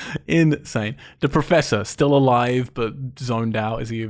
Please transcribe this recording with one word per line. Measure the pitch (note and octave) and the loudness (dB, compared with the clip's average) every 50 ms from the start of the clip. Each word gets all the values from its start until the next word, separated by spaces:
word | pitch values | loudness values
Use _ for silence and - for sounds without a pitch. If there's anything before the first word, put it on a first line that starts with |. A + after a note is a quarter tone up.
| - - - - - | -12 -10 -10 -10 -4
Insane. | - D#3+ E3 E3 D#3 D3 - - - - A#2 G#2 G#2+ C3+ - - - - - | 0 2 4 4 4 2 0 -4 -6 -4 -4 -4 -4 -6 -8 -16 -20 -10 -4
The | - C#3 | -4 0
professor, | - D#3 D3 - F3+ D#3 C#3 - - G#2 G2 | 0 0 2 4 2 2 2 2 0 -2 -2
still | - - - C#3+ C#3+ C#3+ | -4 0 0 2 4 4
alive | C#3 C3+ C3 B2 A#2+ B2 B2 B2 B2+ B2 - - | 4 4 4 4 4 2 2 0 -2 -2 -4 -4
but | - A#2 G#2+ - C#3 C3 B2+ B2+ - | -6 -6 -6 -6 -8 -12 -12 -10 -10
zoned | C3 B2 A#2 A2+ A#2 A2+ A2 | -6 -4 -2 -2 -2 -2 -2
out. | A2 G#2+ A2 A#2 - | -2 -2 -4 -4 -6
Is | A#2 A2 | -6 -6
he? | A#2 A2+ A2+ | -6 -6 -8